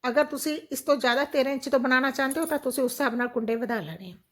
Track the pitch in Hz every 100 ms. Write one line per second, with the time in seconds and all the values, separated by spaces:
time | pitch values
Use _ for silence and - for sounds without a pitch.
0 | 247 240 294 285 - 302 - 277 - 285
1 | 247 247 285 294 262 277 - 269 247 254
2 | 269 262 269 277 320 294 269 247 247 -
3 | 269 233 247 240 226 226 233 233 156 165
4 | 185 180 _